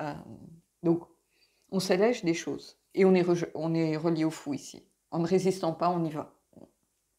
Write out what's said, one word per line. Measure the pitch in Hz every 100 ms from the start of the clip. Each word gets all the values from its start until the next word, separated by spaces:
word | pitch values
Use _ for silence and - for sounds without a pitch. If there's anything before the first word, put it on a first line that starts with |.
Euh, | 151 151 - 113 - 165 _ _
donc, | 170 170 - _ _ _ _ _ -
on | 196
s'allège | 185 185 220 240
des | 165 165
choses | - 139 - _ _
et | - 190
on | 185
est |
reje-, | 170 170 160 -
on | 160
est | 165 160 156
relié | 165 160 156
au |
fou | 151 147
ici. | 135 - - _ _ _
En | 165
ne | 170
résistant | 185 190 185 165
pas, | 160 175
on | 175
y | 160
va. | 151 - _ _ - - _ _ _ _